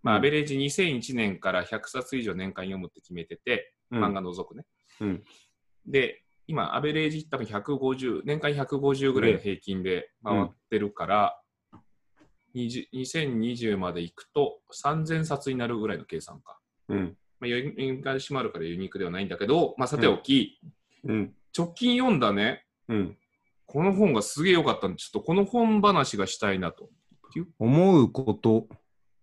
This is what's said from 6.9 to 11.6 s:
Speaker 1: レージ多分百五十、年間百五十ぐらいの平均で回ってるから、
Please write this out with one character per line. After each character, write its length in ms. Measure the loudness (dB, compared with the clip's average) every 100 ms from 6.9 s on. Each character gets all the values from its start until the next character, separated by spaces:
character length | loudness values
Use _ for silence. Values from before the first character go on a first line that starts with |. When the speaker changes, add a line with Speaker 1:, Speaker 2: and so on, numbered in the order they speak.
Speaker 1:
レ 140 | 0 -2
ー 40 |
ジ 180 | -4 -8
多 100 | -8
分 80 | -6
百 300 | -6 -4 -2
五 200 | -2 -2
十、 260 | -2 -4
年 140 | -4 -2
間 140 | -2
百 240 | -2 -4 -2
五 160 | 0
十 180 | 2 2
ぐ 80 | 4
ら 60 | 4
い 40 |
の 60 | 2
平 180 | -2 -6
均 260 | -6 -4
で 300 | -2 -2 -4 _
回 220 | -2 0
っ 20 | 0 -6 _
て 80 | -2
る 140 | -2
か 140 | -4 2
ら、 360 | 4 4 0 _ _